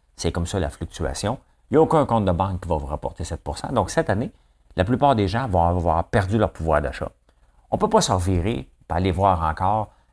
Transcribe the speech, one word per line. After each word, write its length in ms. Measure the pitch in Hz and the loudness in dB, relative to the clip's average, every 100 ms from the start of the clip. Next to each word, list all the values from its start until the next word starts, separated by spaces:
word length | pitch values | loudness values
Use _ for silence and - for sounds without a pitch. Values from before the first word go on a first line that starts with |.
| _ - | _ -6
C'est 160 | 85 | -4
comme 140 | 87 87 | -2 -4
ça 120 | 98 | -2
la 120 | 73 | -4
fluctuation. 680 | - - - 71 67 101 127 _ _ - | -6 -12 -6 -6 -4 -6 -6 _ _ 0
Il 40 | |
n'y 40 | 143 | 4
a 40 | |
aucun 220 | 160 160 | 6 4
compte 200 | 135 113 | 2 2
de 80 | 95 | 2
banque 280 | 85 95 90 | 0 0 -2
qui 80 | 85 | -4
va 80 | 78 | -4
vous 100 | 71 | -4
rapporter 380 | 73 - - | -8 -8 -8
sept 180 | - 80 | -10 -8
pour 140 | - - | -8 -8
cent. 160 | - | -4
Donc, 180 | 127 92 | -2 -2
cette 200 | - - | -2 0
année, 220 | 101 156 - _ _ _ - | -2 -2 -10 _ _ _ -2
la 80 | |
plupart 300 | 92 123 143 | 0 2 4
des 140 | 113 98 | 4 2
gens 200 | 113 131 | 0 -2
vont 160 | 90 | 2
avoir 400 | 85 87 85 82 | 2 2 0 0
perdu 340 | - 117 92 110 | 0 0 0 0
leur 140 | 98 | 0
pouvoir 300 | - 80 76 | -2 0 0
d'achat. 280 | 73 - - _ _ _ _ _ - | 0 -8 -10 _ _ _ _ _ -6
On 60 | - | -2
ne 40 | |
peut 80 | 220 | 2
pas 120 | 220 | 2
se 120 | - | 2
revirer 560 | 95 90 92 92 127 - _ - | 0 2 0 0 -4 -8 _ -6
pour 100 | 82 | -2
aller 160 | 95 | 0
voir 300 | 87 98 85 | 2 2 2
encore 460 | 80 78 92 107 104 _ _ | 0 0 0 0 -4 _ _